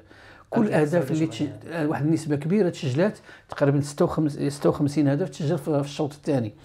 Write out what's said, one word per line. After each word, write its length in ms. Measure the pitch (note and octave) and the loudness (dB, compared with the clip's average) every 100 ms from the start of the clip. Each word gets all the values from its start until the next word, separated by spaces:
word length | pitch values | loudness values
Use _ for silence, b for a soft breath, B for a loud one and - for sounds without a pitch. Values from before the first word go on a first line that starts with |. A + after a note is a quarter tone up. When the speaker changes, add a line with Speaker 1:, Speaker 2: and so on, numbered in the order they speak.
| - B B B B | -10 B B B B
Speaker 1:
كل 120 | - | 0
Speaker 2:
أكيد، 120 | G#3 | 2
Speaker 1:
الأهداف 380 | F#3+ D3+ F3 - | 4 2 2 0
اللي 160 | D#3+ D#3+ | 0 -2
Speaker 2:
تسعود 220 | - D3 | -2 -6
وثمانين 100 | - | -6
Speaker 1:
تش-، 120 | - | -10
آه، 140 | E3 D3+ | -4 -2
واحد 180 | D3 D3 | 0 2
النسبة 300 | D#3+ D3 C#3+ | 0 0 -2
كبيرة 340 | D#3 G#3 F3 | 0 2 2
تسجلات، 500 | - C#3 B2+ G3+ - - B B | 0 -2 0 0 -2 -12 B B
تقريبًا 320 | - C#3+ C#3+ | 0 2 2
ستة 240 | C#3+ - E3+ | 0 0 0
وخمس-، 340 | - D#3 C#3+ C#3+ | 2 0 0 -4
ستة 220 | C#3 E3 | 0 0
وخمسين 380 | - C#3+ C#3+ C#3+ | 2 0 2 2
هدف 220 | C#3+ F3+ | 2 -2
تسجل 280 | - D3 E3 | -4 -2 -2
في، 260 | D#3+ C#3+ | 0 -2
في 60 | C#3+ | -2
الشوط 240 | - D3+ | -4 -6
الثاني، 400 | - - C#3 A2 - | -6 -2 -2 -2 -8